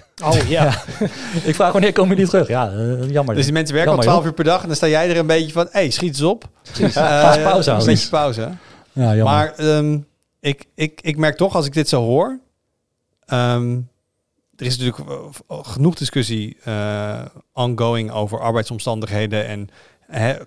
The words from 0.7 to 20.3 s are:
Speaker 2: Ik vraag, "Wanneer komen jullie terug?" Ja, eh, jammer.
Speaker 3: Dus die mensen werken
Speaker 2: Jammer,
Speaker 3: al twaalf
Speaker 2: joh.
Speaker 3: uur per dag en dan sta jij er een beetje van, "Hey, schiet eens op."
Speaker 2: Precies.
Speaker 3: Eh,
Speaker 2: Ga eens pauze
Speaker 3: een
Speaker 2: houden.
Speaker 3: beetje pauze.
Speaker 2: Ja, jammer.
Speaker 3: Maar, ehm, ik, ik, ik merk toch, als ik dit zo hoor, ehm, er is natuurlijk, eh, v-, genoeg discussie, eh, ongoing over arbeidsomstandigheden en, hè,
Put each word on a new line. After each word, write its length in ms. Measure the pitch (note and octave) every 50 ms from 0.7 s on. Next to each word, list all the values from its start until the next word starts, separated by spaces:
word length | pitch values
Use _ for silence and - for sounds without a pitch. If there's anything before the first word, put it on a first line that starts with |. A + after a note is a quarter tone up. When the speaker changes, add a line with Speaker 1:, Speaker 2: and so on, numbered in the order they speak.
| A2 - - - - - A3 D#3+ - C4+ C4 A3+ G3 E3 -
Speaker 2:
Ik 120 | E3+ D#3
vraag, 160 | - G3 F3
"Wanneer 200 | F3 G3 G3 G#3 -
komen 220 | G#3+ F#3 F#3 G3
jullie 140 | F#3 G3 E3+
terug?" 180 | - F#3+ D3+
Ja, 220 | - A#2 B2+ A#2+ G2
eh, 380 | F#2+ G#2+ A#2 A#2+ B2+ B2 C3 C3+
jammer. 260 | C#3+ D3 C#3 B2 G#2+
Speaker 3:
Dus 80 | C#3+ C3+
die 100 | C#3+ D3+
mensen 220 | D#3+ D#3 D3+ C#3
werken 180 | D#3 F3 F3 F#3
Speaker 2:
Jammer, 20 |
Speaker 3:
al 60 | -
twaalf 160 | A#2 F#3 F3
Speaker 2:
joh. 80 | F3 D3+
Speaker 3:
uur 80 | E3 D#3+
per 100 | - D#3
dag 180 | D#3+ F3+ F#3
en 60 | -
dan 80 | E3 D3+
sta 120 | - E3+
jij 220 | D#3 D3+ D#3 E3+ F3+
er 80 | E3
een 100 | E3+ D#3+
beetje 240 | D#3 D#3+ E3 E3 D3+
van, 160 | D3+ E3+ F3 E3+
"Hey, 180 | - G3+ F3+ C3+
schiet 200 | - - F3+ E3+
eens 120 | C3+ C#3
op." 280 | D3 F3 A3 A#3 - - _ _
Speaker 2:
Precies. 340 | _ - - - - - -
Speaker 3:
Eh, 80 | C#3+ D#3
Speaker 2:
Ga 240 | D3+ D3 D3 D3 D3+ D3+
eens 80 | D3+ -
pauze 260 | F#3+ F#3+ G3 D3+ D3
Speaker 3:
een 60 | A#2
Speaker 2:
houden. 100 | G#2 A2+ A2+ A3
Speaker 3:
beetje 140 | - - -
pauze. 320 | E3+ D3+ D3 C#3 A2+ A2 A2 - F#3 - - - - - _ _ -
Speaker 2:
Ja, 100 | C3+ B2 A2 G#2+
jammer. 80 | A2 A2
Speaker 3:
Maar, 300 | C3+ D3 D3+ D3+ D#3 -
ehm, 420 | - D3+ D#3 D3+ D3+ D3 D3+ D3+ D3 D3 _ _ _ _ _ _ _
ik, 260 | - C#3+ C#3 - - _ _
ik, 240 | - D#3 D3+ - -
ik 160 | - D#3+ D3
merk 200 | D3+ D#3 D3+ C#3+
toch, 180 | - F3 F#3+ -
als 100 | F3 D3
ik 80 | C#3 C#3
dit 160 | D#3+ C#3+ -
zo 120 | D#3+ B2+
hoor, 380 | A#2 A2+ B2+ D3+ G3 C4 C4 B3+ _ _ _ _ _ _ _ _ _ _ _ _ _ _ _ _ _ -
ehm, 480 | C3 B2 B2 B2 A#2+ A#2+ A#2+ A#2+ B2 B2 B2 - _ _ _ _ _ _ _ _ _ _ _ _ _
er 100 | - B2
is 120 | B2+ B2
natuurlijk, 320 | B2 B2+ B2 - - - C#2
eh, 80 | C#2 - D3+ D3
v-, 360 | C#3 - - - - D3+ - -
genoeg 240 | - C3 C#3+ F3+ E3
discussie, 640 | - C#3+ - - C#3 A2+ G#2 A#2 A2 G#2 A2+ - _ -
eh, 580 | A#2+ G#2+ G#2 G#2 G#2 G#2 G#2 G#2 G#2 G#2+ A#2+ B2 - _ - _ _ -
ongoing 580 | C3 B2 B2 A#2+ A2+ A#2 A#2 A#2 A2+ A2 G#2+
over 280 | A2+ G#2+ G#2+ G2+ A#2 A2+
arbeidsomstandigheden 1080 | A2+ A#2 A2+ A2+ G#2+ - B2 G#2+ - B2+ A2+ A2 G#2+ G#2 G#2 G#2+ A2 G#2 A2 G#2+ A2
en, 200 | A#2 G#2 G#2 G2+ G2 _ - - _ _ _ _
hè, 280 | - D3+ A#2 A2 B2+